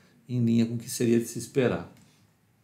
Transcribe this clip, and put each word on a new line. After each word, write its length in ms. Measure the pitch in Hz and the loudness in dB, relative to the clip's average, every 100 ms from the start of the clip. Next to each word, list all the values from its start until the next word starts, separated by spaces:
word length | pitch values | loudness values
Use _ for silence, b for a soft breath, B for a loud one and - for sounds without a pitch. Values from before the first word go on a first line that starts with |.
| b b - | b b -6
em 160 | 123 | 0
linha 220 | 113 117 113 | 2 2 2
com 80 | |
o 40 | 117 | -2
que 120 | - | -6
seria 280 | - 117 117 | -2 2 2
de 60 | |
se 140 | 117 117 | 0 -8
esperar. 520 | - 139 117 87 - - b b b _ _ _ | -6 0 0 0 -8 -18 b b b _ _ _